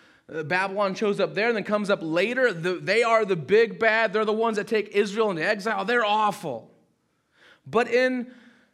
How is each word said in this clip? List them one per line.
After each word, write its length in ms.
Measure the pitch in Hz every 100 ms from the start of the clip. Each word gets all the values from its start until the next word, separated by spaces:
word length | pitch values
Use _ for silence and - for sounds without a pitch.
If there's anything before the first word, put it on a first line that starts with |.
| _ _ -
Uh, 100 | 156
Babylon 520 | 151 180 196 190 202 185
shows 240 | 214 202
up 140 | 170
there 140 | 151 233
and 80 | 226
then 100 | 185
comes 240 | 208 202
up 100 | 202
later. 520 | 160 165 208 220 247
The, 220 | 170 175 175
they 280 | 151 214
are 220 | 233 226 202
the 100 | 180
big 420 | 131 208 226 175
bad. 360 | 220 220 220
They're 100 | 208
the 80 | 220
ones 260 | 214 233 208
that 100 | -
take 220 | 220 208
Israel 420 | 202 208 208 220
into 140 | 170 175
exile. 380 | 214 202 202
They're 220 | 190 240 214
awful. 680 | 214 214 - 160 117 - _ _ _ _ _ _ _ - - 135
But 220 | 208 240
in 420 | 240 254 254 240 - - _ _